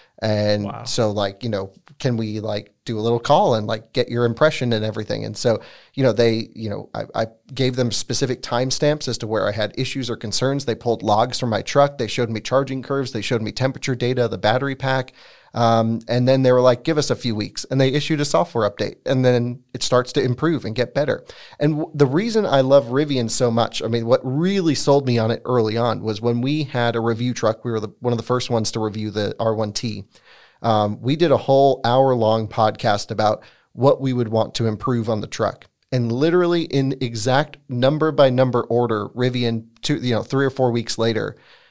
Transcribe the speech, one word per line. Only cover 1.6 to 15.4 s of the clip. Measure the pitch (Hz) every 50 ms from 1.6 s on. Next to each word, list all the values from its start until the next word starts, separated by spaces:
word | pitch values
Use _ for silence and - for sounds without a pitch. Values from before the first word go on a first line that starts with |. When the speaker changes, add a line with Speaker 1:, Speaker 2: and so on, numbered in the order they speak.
| 98 95 - _ _ - - -
Speaker 1:
"Can | - 135 123 113
we, | 113 107 104 107
like, | 104 107 104 104 110 - _ _ _
do | - 117 107
a |
little | 107 117 117 117
call | - - 143 175 208 175 123
and, | 110 104
like, | 110 113 107 - - -
get | 127 120 -
your | 120 120 120
impression | 117 113 - 123 123 123 - 131 120 117
and | 110 107
everything?" | 110 104 107 107 - 110 110 107
And | 107 107
so, | - - 123 110 104 - - - - - _ _
you | - 135
know, | 127 110
they, | 113 117 117 113 113 110 - -
you | - 113 104
know, | 101 104 107 - -
I, | 110 107 - - 110 113
I | 113 - _ _ - 127
gave | 120 131 127 127
them | 127 127 120
specific | 104 - - - 127 - 143 123 127 - -
timestamps | - 123 120 127 104 - - 156 147 151 151 - -
as | 113 -
to | 123
where | 107 110 107 98 104
I | 101
had | 107 104 101 - -
issues | 131 123 - 139 127 113
or | 117
concerns. | - - 107 101 - 127 135 139 143 139
They | - 113
pulled | - - 120 117 - 92
logs | 107 104 107 117 127 - -
from | 131 120
my | 107 101 -
truck. | - - 139 143 143 143 -
They | 120
showed | 104 - - 120 110
me | 113 107
charging | - - 127 135 139 131 135 131 117
curves. | - 139 139 135 117 -
They | 107 104
showed | - 127 113 110
me | 107
temperature | - - 127 135 131 - - - 127
data, | 120 120 120 131 127 120 113
the | 104 92
battery | 90 104 113 127 139 139 135
pack. | 131 135 135 131 131 127 - - - - - - _